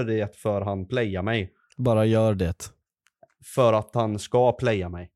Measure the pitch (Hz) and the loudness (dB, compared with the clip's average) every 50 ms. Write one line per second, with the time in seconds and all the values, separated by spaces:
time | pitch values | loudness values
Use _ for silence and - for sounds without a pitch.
0 | 127 113 110 110 104 101 - - - 110 101 101 - 101 98 98 92 90 123 127 | 0 0 0 -2 -2 -4 -6 -6 -4 -2 -2 -2 -2 -4 -4 -6 -6 -4 -4 -2
1 | 117 104 95 92 92 110 117 110 95 92 - _ _ _ _ - 127 123 113 110 | -2 -2 -2 -4 -2 -2 -2 -2 -4 -4 -8 _ _ _ _ -4 0 2 4 4
2 | 110 110 113 110 110 113 107 92 92 82 82 - - - - _ _ _ _ _ | 4 4 4 4 4 2 2 2 0 -2 -2 -6 -10 -16 -18 _ _ _ _ _
3 | _ _ _ _ - _ _ _ - - - 139 127 117 110 107 104 - - 120 | _ _ _ _ -20 _ _ _ -20 -6 -2 2 2 4 4 2 0 -2 -2 -2
4 | 113 110 104 104 - - - 123 123 123 117 123 123 123 110 101 90 87 87 87 | -2 -2 -2 -6 -6 -2 0 2 2 2 2 0 0 0 0 0 -2 -6 -8 -12
5 | 90 - _ | -14 -16 _